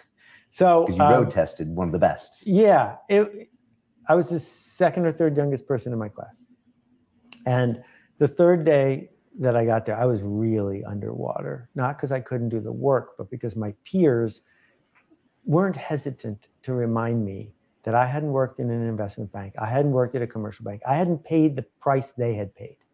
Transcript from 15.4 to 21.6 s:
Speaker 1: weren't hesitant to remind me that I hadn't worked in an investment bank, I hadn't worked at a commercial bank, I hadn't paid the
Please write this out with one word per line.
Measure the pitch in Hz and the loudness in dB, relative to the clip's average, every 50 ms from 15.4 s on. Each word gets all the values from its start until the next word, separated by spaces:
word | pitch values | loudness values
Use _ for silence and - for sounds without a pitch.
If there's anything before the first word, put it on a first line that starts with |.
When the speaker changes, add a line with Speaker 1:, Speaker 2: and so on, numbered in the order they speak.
| _ | _
Speaker 1:
weren't | - 139 170 190 190 175 | 0 2 2 2 0 -2
hesitant | 135 - - 156 143 - 143 127 - - 113 101 101 _ _ _ _ | -6 -6 -6 -6 -6 -6 -8 -10 -10 -10 -12 -12 -12 _ _ _ _
to | - - 127 | -8 -6 -4
remind | 123 120 117 113 113 113 117 117 117 107 | -2 -2 0 0 -2 -2 -2 -2 -2 -4
me | 98 98 98 107 104 - _ _ _ _ _ | -4 -8 -10 -14 -16 -20 _ _ _ _ _
that | _ 117 113 | _ 0 2
I | 120 127 | 2 2
hadn't | 127 135 151 156 151 | 2 0 -4 -4 -2
worked | 135 135 131 127 - - | 0 0 0 -2 -4 -6
in | 127 120 | -4 -4
an | 117 117 117 | -4 -2 -4
investment | 117 113 107 107 98 - - 110 98 | -4 -4 -4 -6 -8 -8 -10 -12 -12
bank, | - 101 98 98 - - | -12 -12 -14 -12 -10 -8
I | 110 | -6
hadn't | 104 123 139 147 147 | -2 0 0 2 2
worked | 135 127 123 120 - | 2 2 0 0 -2
at | 131 | -4
a | 120 113 | -6 -6
commercial | - 113 107 104 - - 113 | -6 -8 -10 -10 -10 -12 -12
bank, | 107 104 107 - 123 | -12 -12 -8 -4 -2
I | 135 | 0
hadn't | 156 185 170 175 147 - | 0 0 0 -2 -4 -4
paid | - 160 160 156 156 143 | 0 2 4 4 4 2
the | 131 | -2